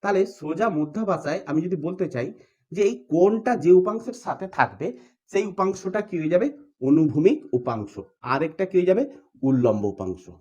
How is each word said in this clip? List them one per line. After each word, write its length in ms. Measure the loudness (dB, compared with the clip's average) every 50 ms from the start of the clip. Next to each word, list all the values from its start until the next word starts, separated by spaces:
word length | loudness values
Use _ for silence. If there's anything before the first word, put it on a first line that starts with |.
| -2
তাহলে 180 | 0 0 0 0 0 -4 -12
সোজা 280 | -8 -8 -4 -2 -2 -2 0 -2
মধ্য 180 | -4 -4 -4 -6 -2 -2
ভাষায় 300 | -2 -2 -2 -6 -6 -6 -6 -2
আমি 100 | -2 -2 -2
যদি 120 | -2 -4 -4 -4
বলতে 200 | -6 -4 -4 -6 -4 -4
চাই 140 | -6 -6 -6 -8 -14 -20 _ _ _ _ _ -4
যে 60 | 0 0 0
এই 60 | 0 -4 -8 _
কোণটা 400 | 2 4 4 4 4 2 0 -2 -2 0 6
যে 80 | 6 6 6
উপাংশের 360 | 6 2 -4 -6 -8 -10 -14 -12 -8
সাথে 200 | -10 -8 -8 -8 -12 0 0
থাকবে, 300 | 0 0 0 -8 -8 -8 -8 -10 -20 _ _ _ _ _
সেই 140 | -2 -2 -2 -2 -2
উপাংশটা 460 | -2 -2 -2 -2 -4 -8 -6 -4 -4 -6 -4
কি 60 | -6 -4
হয়ে 140 | -4 0 0
যাবে? 140 | 2 0 0 -4 -8 -20 _ _ _ 2 4
অনুভূমিক 520 | 4 4 4 2 2 4 4 4 4 2 -4 -4 -4 -4
উপাংশ। 360 | -2 -2 -4 -4 -6 -10 -12 -14 -16 _ _ _ -4 -2
আর 80 | 0 0 0 -2
একটা 160 | -2 -4 -6 0
কি 60 | 2 2
হয়ে 120 | 4 4
যাবে? 120 | 2 2 2 -4 -6 -18 _ _ _ _ 0 2
উল্লম্ব 360 | 2 4 4 2 2 2 -2 -4 -4
উপাংশ। 300 | -4 -8 -8 -8 -10 -12 -20 -20 _